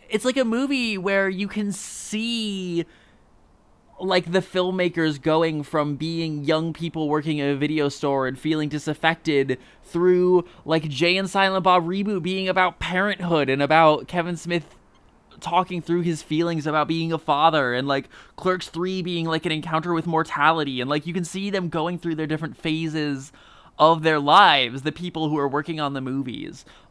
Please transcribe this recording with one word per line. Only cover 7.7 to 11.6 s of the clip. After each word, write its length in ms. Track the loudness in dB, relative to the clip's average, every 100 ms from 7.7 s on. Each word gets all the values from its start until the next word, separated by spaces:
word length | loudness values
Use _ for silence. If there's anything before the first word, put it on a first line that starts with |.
| 0 -2
store 380 | -2 -2 0 -2
and 120 | -4
feeling 300 | -2 -2 -2
disaffected 920 | -4 -6 0 0 0 0 2 2 -2 -8 -20
through, 640 | -8 2 4 4 4 4 2 -8 -2
like, 240 | -2 0
Jay 260 | 0 2 2
and 140 | 0
Silent 340 | 2 2 2